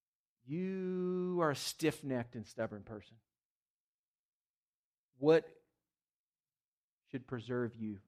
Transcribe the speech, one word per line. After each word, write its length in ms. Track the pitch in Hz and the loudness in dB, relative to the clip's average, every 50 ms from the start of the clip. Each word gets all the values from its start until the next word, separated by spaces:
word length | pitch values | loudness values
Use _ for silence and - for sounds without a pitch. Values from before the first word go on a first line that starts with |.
| _ _ _ _ _ _ _ _ 120 | _ _ _ _ _ _ _ _ _
"You 920 | 127 147 175 185 190 190 190 185 185 185 180 180 180 185 180 180 180 180 175 170 | -6 -4 -2 -2 -2 -2 -2 -2 -2 0 0 0 0 2 2 0 2 4 4 4
are 80 | 151 | 4
a 60 | 139 | 4
stiff-necked 800 | - - - - - 160 151 147 - - 139 131 123 117 120 - | 2 -2 -4 -4 0 2 2 2 0 -2 -2 -2 0 -2 -4 -6
and 120 | 120 104 | -10 -10
stubborn 360 | - - - 110 104 104 104 101 | -8 -4 -4 -4 -4 -4 -8 -10
person. 340 | - 113 104 - - 113 113 _ _ _ _ _ _ _ _ _ _ _ _ _ _ _ _ _ _ _ _ _ _ _ _ _ _ _ _ _ _ _ _ _ _ _ _ _ _ _ 123 | -10 -12 -12 -12 -14 -20 -20 _ _ _ _ _ _ _ _ _ _ _ _ _ _ _ _ _ _ _ _ _ _ _ _ _ _ _ _ _ _ _ _ _ _ _ _ _ _ _ 2
What 300 | 135 151 160 160 - - - - _ _ _ _ _ _ _ _ _ _ _ _ _ _ _ _ _ _ _ _ _ _ _ _ _ _ _ _ _ _ | 6 6 8 6 6 2 -6 -20 _ _ _ _ _ _ _ _ _ _ _ _ _ _ _ _ _ _ _ _ _ _ _ _ _ _ _ _ _ _
should 160 | - 127 117 | -12 -12 -8
preserve 500 | - 135 120 104 120 127 123 120 113 120 | -8 -8 -8 -6 -4 -2 -2 -2 -4 -4
you 240 | 113 110 107 104 98 - | -6 -6 -6 -6 -8 -12